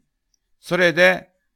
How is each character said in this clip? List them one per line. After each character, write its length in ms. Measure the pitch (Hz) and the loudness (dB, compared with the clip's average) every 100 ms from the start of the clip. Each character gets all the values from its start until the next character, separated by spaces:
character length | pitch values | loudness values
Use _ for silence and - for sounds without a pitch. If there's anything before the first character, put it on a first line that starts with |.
| _ _ _ _ _ _ | _ _ _ _ _ _
そ 160 | - 175 | -8 -2
れ 160 | 180 | 0
で 380 | 165 180 180 - _ _ | 2 0 0 -8 _ _